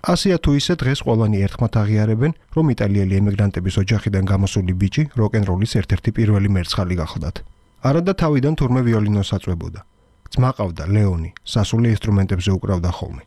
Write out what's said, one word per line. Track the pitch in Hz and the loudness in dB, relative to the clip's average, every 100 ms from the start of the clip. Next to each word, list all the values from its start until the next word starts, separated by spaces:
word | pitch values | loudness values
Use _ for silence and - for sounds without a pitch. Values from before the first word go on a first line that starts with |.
| - | 0
ასეა | 180 196 175 | 0 2 0
თუ | - 143 | 2 0
ისე, | - 180 | 0 -2
დღეს | 127 139 | -2 -2
ყველანი | - 113 107 104 | 0 0 2 2
ერთხმად | 98 - 113 113 | 0 0 -2 0
აღიარებენ, | 104 107 110 110 143 160 _ - | 0 2 2 0 0 -2 _ 0
რომ | 160 | 0
იტალიელი | 120 107 101 95 98 | 0 0 0 2 2
ემიგრანტების | 104 98 101 95 92 95 | 0 2 0 0 -4 -2
ოჯახიდან | 95 107 - 98 | 0 -2 0 -2
გამოსული | 95 98 98 - 90 | 0 0 0 0 -2
ბიჭი | 92 98 - 151 - | 0 0 0 -2 0
როკ-ენ-როლის | 104 110 98 90 107 113 | 0 0 0 0 0 -2
ერთ-ერთი | - 98 - 107 | 0 -2 -2 0
პირველი | 110 101 101 | 2 2 2
მერცხალი | 95 85 - 92 87 | 0 -2 -4 -2 -4
გახლდათ. | 76 - 73 - - - _ _ | -4 -6 -8 -10 -14 -20 _ _
არადა | 131 151 175 190 | 0 0 0 0
თავიდან | 165 147 135 156 | 0 2 0 2
თურმე | 131 127 120 | 2 4 4
ვიოლინოს | 113 104 104 98 98 | 4 4 2 2 -2
აწვებოდა. | - 85 80 85 - _ _ _ - | -2 -6 -6 -12 -18 _ _ _ -8
ძმა | - 127 - | 0 0 0
ყავდა, | 101 82 85 | -4 -4 0
ლეონი, | 104 101 87 82 - | 2 2 0 -4 -10
სასულე | - 123 104 113 117 | -4 -2 0 2 2
ინსტრუმენტებზე | 107 110 101 95 92 92 95 | 2 2 2 2 0 0 -2
უკრავდა | 98 92 87 | 0 -2 -2
ხოლმე. | 85 - 67 | -4 -8 -12